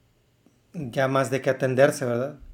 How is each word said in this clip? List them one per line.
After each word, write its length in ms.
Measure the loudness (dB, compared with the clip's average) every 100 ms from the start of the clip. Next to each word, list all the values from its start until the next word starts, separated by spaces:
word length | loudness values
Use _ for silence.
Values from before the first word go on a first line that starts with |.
| _ _ _ _ _ _ _
ya 360 | -12 -6 -2 0
más 240 | 2 0
de 100 | 0
que 80 | 0
atenderse, 540 | 0 0 4 4 2
¿verdad? 320 | -2 -2 -4 -8 -20